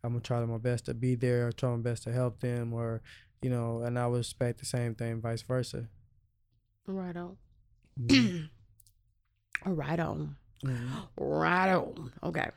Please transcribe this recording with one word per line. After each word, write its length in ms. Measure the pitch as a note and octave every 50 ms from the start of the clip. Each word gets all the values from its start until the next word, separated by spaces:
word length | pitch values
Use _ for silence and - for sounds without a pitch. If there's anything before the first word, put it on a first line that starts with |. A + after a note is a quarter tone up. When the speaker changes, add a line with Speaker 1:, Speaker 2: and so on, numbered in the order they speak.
Speaker 1:
I'm 100 | - A#2+
gonna 100 | A#2+ A#2+
try 200 | - - B2 A#2 A#2
my 100 | A#2 A2+
best 300 | A2+ A2+ B2 B2 A2+ -
to 80 | - B2
be 200 | A2+ B2 B2+ B2+
there, 340 | A#2 B2+ B2 B2 A#2+ A#2+ A#2+
or 40 |
try 180 | A2+ - - B2+
my 120 | A#2+ A#2
best 220 | A#2 A#2+ A#2 A2+ -
to 80 | -
help 280 | A#2 B2+ B2+ B2 - -
them, 320 | - B2 A#2+ A#2+ A#2 A#2
or, 300 | A#2 A#2 A#2 A#2 A2+ A2+ - - - - - _ _ _
you 80 | - C3
know, 320 | B2 A#2+ A#2 A#2 A#2 A#2
and 160 | A#2+ A#2+ A#2+ B2
I 80 | A#2+
would 140 | A#2+ A#2+ A#2+
expect 400 | A#2 - - - B2+ B2 A#2 -
the 60 | -
same 280 | - - B2 A#2+ A#2 A2
thing, 260 | - A#2 A#2 A2+ A2+
vice 220 | A2+ A#2 A#2 A2+
versa. 460 | - - B2+ B2+ A#2+ - - - A#2 A2+ - - - _ _ _ _ _ _ _ _ _ _ _ _ _ _ _ _
Speaker 2:
Right 300 | - F#3+ F#3+ F#3 F3+ E3+
on. 200 | F3 F3 F3 F#3+ - - _ - _ _ _ _ _ _ _ _ C3+
Speaker 1:
Mm-hmm. 440 | A#2+ A#2+ - C4+ A#3+ G3+ F3 E3 D3+ D#3
Speaker 2:
<clears throat> 40 | - - - _ _ _ - - _ _ _ _ _ _ _ _ _ _ _ _ _ - -
Right 360 | G3 F#3 D#3 C#3 C#3+ D#3+ E3
on. 360 | D#3+ - - D3+ D3+ D3+ C#3+ - _ - - - -
Speaker 1:
Mm-hmm. 340 | C3+ B2+ A#2+ A#2+ B2+ C3 - - - -
Speaker 2:
Right 540 | - C3+ C#3 D3+ D#3 D#3+ D#3+ F3 F#3 F#3 F#3+
on. 400 | F#3 F3 - - - - D#3 B2 - -
Okay. 280 | - - E3 D#3 - - -